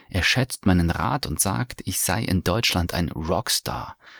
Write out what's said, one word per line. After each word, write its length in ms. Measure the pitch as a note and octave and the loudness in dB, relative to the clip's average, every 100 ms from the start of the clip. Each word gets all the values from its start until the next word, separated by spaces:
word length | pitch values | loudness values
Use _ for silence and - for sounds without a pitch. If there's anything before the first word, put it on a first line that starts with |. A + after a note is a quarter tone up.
| - | -6
Er 140 | F2+ | -2
schätzt 440 | E2 B2+ A#2+ - G2 | 2 2 0 0 4
meinen 240 | F2+ E2+ | 4 4
Rat 360 | E2 E2+ C#3 - | 2 0 -2 -2
und 140 | D2+ | -2
sagt, 400 | G2 A#2 B2 - | 0 -2 -4 -8
ich 160 | - - | -6 -2
sei 220 | - F#2+ | 0 0
in 220 | - F#2 | 2 0
Deutschland 500 | F2+ G2+ - F2+ E2+ | 2 2 2 0 0
ein 160 | - E2+ | 0 -2
Rockstar. 880 | - D#2 F2+ - - - A#1+ - - - - | -2 0 0 0 -2 -4 -6 -8 -14 -20 -20